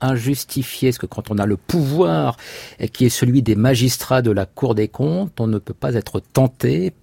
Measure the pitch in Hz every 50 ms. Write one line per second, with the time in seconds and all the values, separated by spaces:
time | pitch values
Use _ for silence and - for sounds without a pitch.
0 | - 131 131 120 113 135 143 135 - - - 135 123 - - - - 131 120 -
1 | - - - - - - 107 101 101 107 101 92 - - - 175 147 135 143 165
2 | 185 170 165 156 143 127 - - - - - - - - - - - 104 - -
3 | 127 120 - - 123 120 123 139 120 113 107 104 110 131 135 113 123 127 123 -
4 | - - 131 127 120 113 104 98 95 - _ - 139 123 117 110 107 107 - -
5 | 135 151 170 185 202 170 - - 117 110 110 101 - - 110 - - 139 120 110
6 | - - - 98 - _ _ 135 131 127 - _ - 123 139 165 185 185 - _